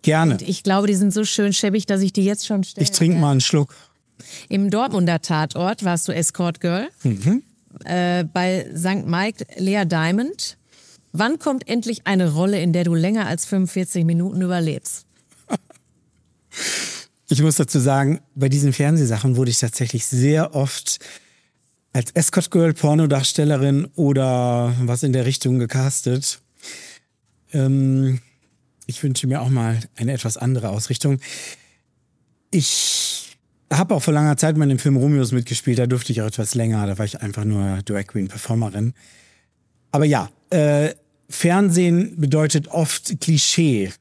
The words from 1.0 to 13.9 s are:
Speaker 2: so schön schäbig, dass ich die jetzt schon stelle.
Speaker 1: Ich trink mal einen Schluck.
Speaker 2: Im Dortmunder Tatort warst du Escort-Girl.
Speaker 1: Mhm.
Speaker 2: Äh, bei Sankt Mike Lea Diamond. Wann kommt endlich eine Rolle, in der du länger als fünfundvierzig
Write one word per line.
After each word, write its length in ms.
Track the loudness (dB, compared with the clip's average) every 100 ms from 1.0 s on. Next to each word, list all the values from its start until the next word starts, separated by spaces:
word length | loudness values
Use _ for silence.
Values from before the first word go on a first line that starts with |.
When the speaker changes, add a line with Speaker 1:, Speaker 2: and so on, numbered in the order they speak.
| 2 0
Speaker 2:
so 80 |
schön 280 | -2 0 0
schäbig, 340 | 0 0 -2 0
dass 140 | 0
ich 120 | 0
die 100 | 2 0
jetzt 200 | 0 -2
schon 180 | -2
stelle. 200 | -2 -2
Speaker 1:
Ich 80 | -2
trink 260 | 2 2 4
mal 140 | 4
einen 100 | 4
Schluck. 340 | 2 2 0 -6 _ _ _ _ -20 -20 -6
Speaker 2:
Im 200 | -2 0
Dortmunder 520 | 0 0 0 2 0
Tatort 640 | 0 -2 -2 -2 -4 -2
warst 240 | -2 -2 -2
du 40 |
Escort-Girl. 760 | -2 -4 -2 -4 -2 -4 -4 -6 _
Speaker 1:
Mhm. 400 | -2 0 0 0 -4 _ _ -20
Speaker 2:
Äh, 400 | -6 -2 0 0 -2
bei 440 | -2 -2 -2 -4
Sankt 340 | -6 -2 -2 -2
Mike 380 | -2 -2 -6 -14 -6
Lea 260 | -2 0 0
Diamond. 720 | 0 0 0 -2 -6 -10 -12 _ _ -20 -20 _
Wann 260 | -2 -2 0
kommt 280 | -2 -4 -2
endlich 380 | -4 -2 -6 0
eine 240 | 2 2
Rolle, 280 | 2 0 0
in 100 | 0
der 100 | 0
du 100 | 2 2
länger 300 | 0 0 -2
als 180 | -4 -2
fünfundvierzig 600 | -2 -2 -2 -4